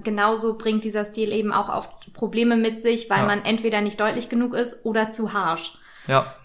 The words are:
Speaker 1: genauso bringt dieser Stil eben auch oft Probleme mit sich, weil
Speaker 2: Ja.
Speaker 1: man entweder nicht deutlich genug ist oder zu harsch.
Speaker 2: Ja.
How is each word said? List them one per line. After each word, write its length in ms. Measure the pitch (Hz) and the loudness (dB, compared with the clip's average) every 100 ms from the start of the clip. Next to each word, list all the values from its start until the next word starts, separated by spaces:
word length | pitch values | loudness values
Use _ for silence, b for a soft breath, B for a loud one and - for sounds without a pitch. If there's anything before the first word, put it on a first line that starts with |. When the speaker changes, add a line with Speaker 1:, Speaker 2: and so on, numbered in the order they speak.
Speaker 1:
genauso 560 | 214 208 208 220 226 220 | -4 0 2 2 0 -2
bringt 240 | 226 220 | 0 -2
dieser 220 | 220 208 208 | -2 -4 -4
Stil 260 | 226 214 | -2 -2
eben 200 | 208 214 | 0 0
auch 180 | 196 208 | 0 0
oft 440 | - - - - | -4 -6 -14 -18
Probleme 420 | - 214 220 233 233 | -6 -2 2 4 4
mit 280 | 226 220 | 2 0
sich, 260 | 233 233 - | 0 0 2
weil 100 | 196 | 2
Speaker 2:
Ja. 40 | 208 | 2
Speaker 1:
man 180 | 208 | 0
entweder 380 | - 220 226 208 | 0 0 0 0
nicht 180 | 208 202 | 0 0
deutlich 300 | 214 247 233 | 0 0 -2
genug 240 | 233 240 | 0 0
ist 320 | 240 240 - 226 | 0 -4 -4 -2
oder 240 | 220 220 | 0 0
zu 240 | 220 214 | -2 -4
harsch. 420 | 208 175 165 - - B B B | -2 0 -2 -6 -14 B B B
Speaker 2:
Ja. 300 | 135 - - | 2 2 -6